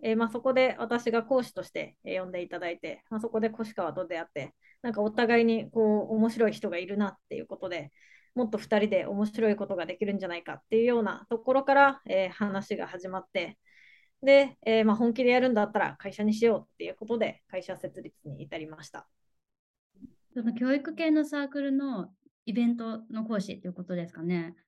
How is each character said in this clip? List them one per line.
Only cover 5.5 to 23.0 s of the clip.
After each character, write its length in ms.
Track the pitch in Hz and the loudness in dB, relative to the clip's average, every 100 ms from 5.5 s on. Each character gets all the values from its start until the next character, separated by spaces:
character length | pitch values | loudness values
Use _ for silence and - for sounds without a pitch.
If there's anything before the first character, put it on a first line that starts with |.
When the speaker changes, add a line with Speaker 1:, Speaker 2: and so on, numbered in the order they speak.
| 226 220 | 2 0
Speaker 1:
こ 360 | 233 220 208 - | 2 4 4 2
う 20 | |
面 160 | 220 226 | 2 2
白 200 | 220 220 | 4 2
い 20 | |
人 180 | - 202 | 2 -4
が 80 | 175 | -4
い 80 | 180 | -4
る 120 | 202 | -2
な 100 | 202 | -2
っ 80 | - _ | -4 _
て 60 | 143 | -10
い 60 | |
う 60 | 156 | -10
こ 100 | 190 | -10
と 100 | 190 | -8
で、 240 | 170 143 - _ _ _ 247 | -8 -10 -16 _ _ _ -4
も 100 | 233 | -2
っ 40 | |
と 80 | 214 | -4
二 180 | - 214 | 0 2
人 120 | 208 | 2
で 140 | 190 - | 0 -2
面 180 | 202 208 | -2 -2
白 240 | 214 220 | 0 2
い 60 | 208 | 2
こ 100 | 196 | -2
と 100 | 185 | -4
が 120 | 165 | -6
で 100 | 175 | -4
き 80 | 202 | -4
る 80 | |
ん 60 | 202 | -2
じ 60 | 185 | -4
ゃ 20 | |
な 100 | 170 | -6
い 60 | |
か 100 | - | -8
っ 80 | - _ | -14 _
て 80 | 220 | 2
い 40 | |
う 20 | |
よ 160 | 240 240 | 4 2
う 40 | |
な 220 | 202 - - | 0 -4 -6
と 80 | 226 | -6
こ 140 | 247 | 0
ろ 100 | 262 | 0
か 100 | 277 | 4
ら、 280 | 277 277 269 - | 6 6 4 -2
え 220 | 190 185 | 0 0
ー、 20 | |
話 480 | 180 202 196 208 190 | -2 -4 -4 -4 -6
が 80 | 170 | -6
始 220 | 185 185 | -10 -8
ま 140 | 185 | -10
っ 40 | - | -6
て、 240 | 190 170 - _ _ - _ _ _ | -6 -6 -10 _ _ -20 _ _ _
で、 360 | 262 277 269 - 226 | 6 8 8 0 2
え 160 | 220 | 4
ー、 40 | 220 | 4
ま 80 | |
あ、 20 | 214 | 4
本 180 | 240 | 2
気 100 | 233 | 4
で 80 | 247 | 4
や 80 | 247 | 6
る 100 | 254 | 4
ん 40 | |
だ 100 | 220 | 4
っ 80 | 208 | 2
た 60 | 214 | 2
ら 200 | 156 139 | 0 -2
会 120 | 202 | -12
社 120 | 185 | -2
に 100 | 214 | 0
し 100 | 214 233 | 4 4
よ 100 | 208 | 4
う 60 | |
っ 140 | - _ | -2 _
て 80 | 170 | -12
い 40 | |
う 60 | - | -10
こ 100 | 220 | -6
と 120 | 233 | -2
で 240 | 214 - _ | -2 -4 _
会 140 | 185 | -10
社 160 | 180 180 | -10 -10
設 240 | 175 - | -10 -12
立 260 | 165 - 151 | -18 -18 -16
に 140 | 139 | -14
至 160 | 147 170 | -12 -12
り 80 | 156 | -12
ま 160 | 156 | -16
し 80 | 156 | -18
た。 180 | - - _ _ _ _ _ _ _ _ _ - _ _ | -20 -20 _ _ _ _ _ _ _ _ _ -20 _ _
Speaker 2:
そ 80 | 247 | -6
の 120 | 233 226 | -6 -2
教 180 | 254 | 0
育 220 | 285 285 311 | 0 -2 -4
系 160 | 330 | 2
の 140 | 311 294 | 2 2
サ 160 | 294 | -4
ー 60 | 277 | -6
ク 140 | 285 | -4
ル 100 | 277 | -2
の 400 | 269 277 220 - _ _ _ - | -2 -2 -6 -8 _ _ _ -6
イ 80 | |
ベ 120 | 202 240 | 0 2
ン 120 | 233 | 0
ト 260 | 226 226 | -4 -10